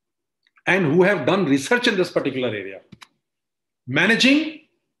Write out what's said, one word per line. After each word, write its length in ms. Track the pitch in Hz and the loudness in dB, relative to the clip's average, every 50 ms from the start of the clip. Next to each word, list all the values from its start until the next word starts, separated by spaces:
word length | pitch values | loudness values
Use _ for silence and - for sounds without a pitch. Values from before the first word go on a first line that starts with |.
| _ _ _ _ _ _ _ _ _ _ _ _ _ | _ _ _ _ _ _ _ _ _ _ _ _ _
and 200 | - 175 196 185 | -2 0 0 0
who 180 | 143 139 180 180 | 2 2 4 4
have 220 | 185 208 170 131 | 2 2 0 0
done 200 | 135 175 202 185 | 0 0 0 0
research 420 | 143 139 139 135 - 240 240 247 247 | 0 0 0 0 0 0 0 0 0
in 100 | 214 185 | 0 0
this 120 | 180 - | -2 -2
particular 380 | - 165 131 139 123 131 123 120 | -2 -4 -4 -4 -4 -4 -4 -4
area, 320 | 110 104 95 95 95 90 - _ - - - - _ _ _ _ _ _ _ _ _ _ _ _ _ _ _ | -6 -6 -10 -12 -14 -16 -20 _ -20 -20 -20 -20 _ _ _ _ _ _ _ _ _ _ _ _ _ _ _
managing 760 | - 127 147 170 202 226 226 226 262 277 302 311 - - - _ _ _ _ _ _ _ _ | -6 -2 0 2 2 2 2 4 4 2 2 0 -2 -8 -14 _ _ _ _ _ _ _ _